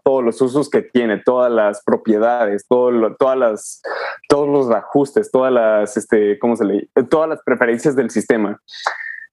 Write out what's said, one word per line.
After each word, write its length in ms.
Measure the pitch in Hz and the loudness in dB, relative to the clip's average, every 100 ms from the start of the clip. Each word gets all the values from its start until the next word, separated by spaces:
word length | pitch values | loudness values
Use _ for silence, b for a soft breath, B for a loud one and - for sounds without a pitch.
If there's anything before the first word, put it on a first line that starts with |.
todos 180 | 139 135 | 0 2
los 180 | 117 113 | 0 0
usos 300 | 131 139 143 | 0 0 0
que 100 | 120 | -2
tiene, 360 | - 123 117 98 | 0 0 0 0
todas 320 | - 123 123 | 0 0 2
las 320 | 117 104 101 | 2 0 0
propiedades, 840 | - 113 - 104 117 120 107 101 - | -2 -2 0 2 2 0 -2 -2 0
todo 220 | 123 123 | 2 2
lo, 240 | 120 107 - | 2 0 0
todas 200 | 135 131 | 0 2
las, 460 | 120 104 - - B B B B - | 0 -2 -8 -14 B B B B 0
todos 200 | 143 147 | 0 2
los 220 | 143 127 | 2 2
ajustes, 600 | 107 - 143 139 143 139 | 0 0 0 0 0 0
todas 200 | 131 131 | 0 2
las, 440 | 123 110 107 104 113 | 2 2 2 0 -4
este, 420 | - 110 104 101 | 0 2 2 0
¿cómo 160 | 120 117 | 0 0
se 80 | |
le, 240 | 101 101 - - 120 | 0 -2 -2 -2 0
todas 180 | 160 160 | 0 0
las 140 | 151 | -4
preferencias 540 | - 120 120 117 156 131 | -2 0 0 0 0 0
del 140 | 117 | -2
sistema. 500 | 110 - 117 101 104 B B B B B B B | -2 0 0 -2 -6 B B B B B B B